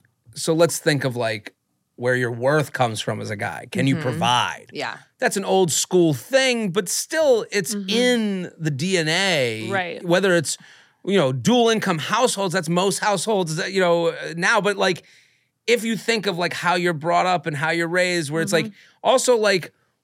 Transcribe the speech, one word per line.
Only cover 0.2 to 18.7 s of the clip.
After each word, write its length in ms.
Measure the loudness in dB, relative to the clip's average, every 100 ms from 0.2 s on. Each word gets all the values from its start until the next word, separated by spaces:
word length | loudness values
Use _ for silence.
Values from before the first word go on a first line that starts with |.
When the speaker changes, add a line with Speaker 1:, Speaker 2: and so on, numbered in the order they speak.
| _
Speaker 1:
so 220 | -6 -2 2
let's 240 | 2 2
think 240 | 0 0
of, 120 | 0 -2
like, 380 | -4 -4 -10 -20 _ _ _ -4
where 180 | 0 0
your 160 | 0
worth 420 | 0 0 2 0
comes 280 | 0 -2 -2
from 200 | -6 -6
as 80 | -6
a 60 | -6
guy. 320 | -8 -8 -8
Can 140 | -2 0
you 80 | 0
Speaker 2:
Mm-hmm. 40 |
Speaker 1:
provide? 640 | -2 0 2 2 0 -4 -12
Speaker 2:
Yeah. 240 | -10 -8 -10 -18 _
Speaker 1:
That's 180 | -2 -2
an 80 | 0
old 260 | 2 2
school 440 | 0 0 2 4 2
thing, 560 | 0 2 2 0 -2
but 180 | -2 -4
still 560 | -6 -4 0 4 2 0
it's 240 | -4 -4 -6
Speaker 3:
Mm-hmm. 140 | -2
Speaker 1:
in 640 | 0 2 2 0 -2 -6 -6
the 140 | -4
D 260 | -2 0 0
N 100 | 0
A. 600 | 0 0 0 0 -2 -4
Speaker 3:
Right. 340 | -4 -4 -6
Speaker 1:
Whether 320 | 0 2 4 2
it's 220 | 0 -6 -14 -20 _ _ 0
you 100 | 2
know, 140 | 2
dual 380 | 0 2 4 4
income 280 | 2 0 -2
households, 540 | -2 0 0 0 -2
that's 160 | -2 0
most 300 | 0 2 0
households, 560 | 0 0 0 -2 -2 -4
that, 140 | -2
you 80 | 2
know, 260 | 2 4 2
uh, 260 | -2 -6 -2
now. 240 | 2 2
But, 160 | 2 0
like, 260 | 0 -2 -8 _ _ _ _ _ 0
if 160 | 0
you 140 | 0 -4
think 300 | -2 -2 -2
of, 100 | -2
like, 160 | -4
how 220 | -2 -2 0
you're 180 | 0
brought 320 | -2 0 0 2
up 200 | 0 -2
and 100 | -4
how 140 | -2
you're 160 | -2 -2
raised, 420 | 0 0 -2 -2
where 100 | -4
it's 120 | -2
like, 120 | -2
Speaker 3:
Mm-hmm. 340 | -2